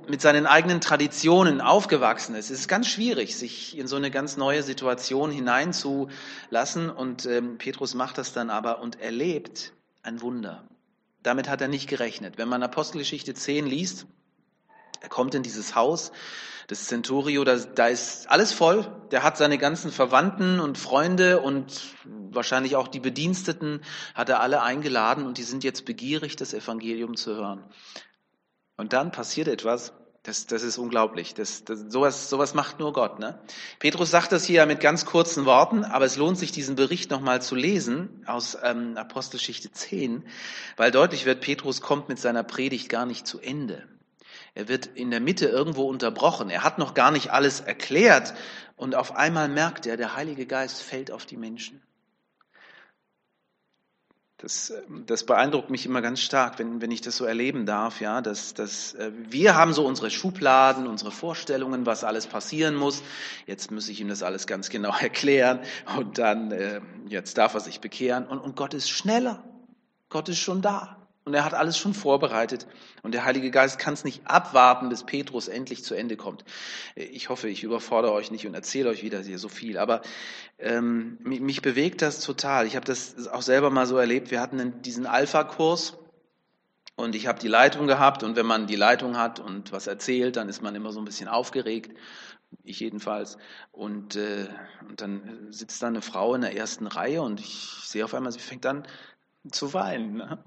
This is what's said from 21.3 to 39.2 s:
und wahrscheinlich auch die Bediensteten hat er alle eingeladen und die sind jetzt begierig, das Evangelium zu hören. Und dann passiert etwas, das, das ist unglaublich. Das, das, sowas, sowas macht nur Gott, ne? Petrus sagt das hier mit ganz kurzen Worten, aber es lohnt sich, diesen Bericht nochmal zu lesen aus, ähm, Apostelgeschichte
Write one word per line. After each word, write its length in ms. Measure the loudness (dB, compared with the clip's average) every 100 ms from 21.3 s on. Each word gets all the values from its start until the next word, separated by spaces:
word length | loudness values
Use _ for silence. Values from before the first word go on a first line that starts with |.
| 6
und 520 | 4 -2 -4 -10 -14 -16 -18
wahrscheinlich 720 | -16 -6 -4 0 0 2 0
auch 120 | 0
die 120 | -4
Bediensteten 800 | -4 -2 -2 -2 -2 -4 -4 -6 -10 -14 -12 -4
hat 140 | 2
er 100 | 4
alle 220 | 4 2
eingeladen 640 | 2 0 0 2 4 2 -2
und 120 | -6
die 60 |
sind 200 | -8 -4
jetzt 220 | -4 -6 -8
begierig, 500 | -8 -4 -4 -6 -8
das 180 | -8
Evangelium 640 | -8 -8 -8 -6 -6 -6 -6
zu 180 | -6 -6
hören. 280 | -6 -8 -14 -20 -20 -20 -20 _ _ _ _ _ _ -12
Und 160 | -2
dann 180 | 0 0
passiert 360 | -4 -6 -4 -2
etwas, 440 | -2 0 -2 -4 -18 _ _
das, 240 | -8 -8 -4
das 160 | -4
ist 140 | -4 -6
unglaublich. 560 | -2 2 2 0 -10
Das, 320 | -8 -8 -8 -10
das, 160 | -10 -4
sowas, 400 | 2 2 2 -4
sowas 240 | 0 0
macht 260 | 0 -4 -4
nur 140 | -4
Gott, 260 | 0 -2 -2
ne? 200 | -10 -10 -16 -16 -16 0
Petrus 300 | 0 2 4
sagt 220 | 4 4
das 140 | 2 6
hier 200 | 6 8
mit 140 | 6
ganz 260 | 4 4 2
kurzen 400 | 4 4 4 8
Worten, 380 | 8 8 4
aber 220 | 2 2 2
es 100 | 4
lohnt 220 | 2 2
sich, 160 | -2
diesen 220 | -4 -4 2
Bericht 360 | 2 2 -2
nochmal 300 | -2 2 0
zu 140 | 0 0
lesen 680 | 2 2 0 -2 -4 -10 -6
aus, 320 | -4 -4 -2
ähm, 320 | -2 -2 -4 -6
Apostelgeschichte 760 | -8 -8